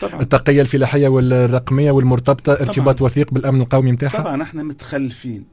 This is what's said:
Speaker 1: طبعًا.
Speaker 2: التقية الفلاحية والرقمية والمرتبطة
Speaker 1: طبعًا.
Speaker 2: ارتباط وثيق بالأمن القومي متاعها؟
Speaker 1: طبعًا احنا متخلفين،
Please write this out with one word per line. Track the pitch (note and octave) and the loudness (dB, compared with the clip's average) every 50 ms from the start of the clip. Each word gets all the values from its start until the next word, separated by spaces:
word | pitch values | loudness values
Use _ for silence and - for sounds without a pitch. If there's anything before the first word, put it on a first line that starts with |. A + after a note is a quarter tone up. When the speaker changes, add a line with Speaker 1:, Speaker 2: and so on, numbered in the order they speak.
Speaker 1:
طبعًا. | - - - - | -10 -8 -6 -6
Speaker 2:
التقية | C3 - C3+ C3 - C#3 C#3+ C#3+ | -2 0 0 0 2 2 2 2
الفلاحية | C#3 B2 D3 C#3 C3+ A#2+ C#3+ C#3+ C#3+ | 2 2 2 0 0 0 0 2 2
والرقمية | C3+ C3 C3 B2+ B2+ B2+ B2+ B2 A#2+ B2 B2+ B2 - C3 C#3 D3 D3 | 2 2 2 2 2 2 2 2 2 0 -2 -2 -2 0 0 2 2
والمرتبطة | C#3 C3+ B2+ B2+ B2+ B2 - C#3+ C#3 - - D3 C#3 | 2 4 2 2 2 0 2 0 0 0 2 0 0
Speaker 1:
طبعًا. | C#3+ C#3 | 0 0
Speaker 2:
ارتباط | B2 - C#3 C3 C#3 C3 B2+ | -2 -2 0 2 2 2 2
وثيق | C3+ B2 - C#3+ D3 - C3 | 0 0 0 0 -2 0 -2
بالأمن | C3 B2 C3+ C3+ C3 | -2 0 0 0 0
القومي | B2+ B2 C3+ C3+ C3 B2+ | 0 0 0 0 2 2
متاعها؟ | B2 A#2+ C#3+ C#3 B2 | 0 0 -2 -4 -4
Speaker 1:
طبعًا | G#3+ - F3+ C#3 C#3+ D#3+ | -4 -4 -4 -6 -6 -8
احنا | D#3+ E3+ D#3 D3+ | -8 -10 -10 -10
متخلفين، | D3+ C3+ - - - D3+ C#3 C#3 B2+ A#2+ - - B2+ A2 G2+ - - | -10 -12 -14 -12 -8 -6 -6 -6 -6 -8 -10 -12 -12 -12 -12 -14 -16